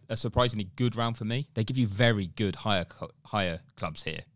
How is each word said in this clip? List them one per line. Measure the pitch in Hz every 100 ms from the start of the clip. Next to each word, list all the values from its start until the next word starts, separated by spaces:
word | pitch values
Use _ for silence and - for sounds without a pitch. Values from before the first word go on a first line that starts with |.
| -
a | 113
surprisingly | 117 123 123 113 92 -
good | 123 117
round | 117 113
for | 107
me. | 123 147
They | -
give | 107 127
you | 110
very | 98 120 104 90
good | - 101 87
higher | 110 98 85
co-, | - 82 - -
higher | 104 90 82 - -
clubs | 82 80
here, | - 78 -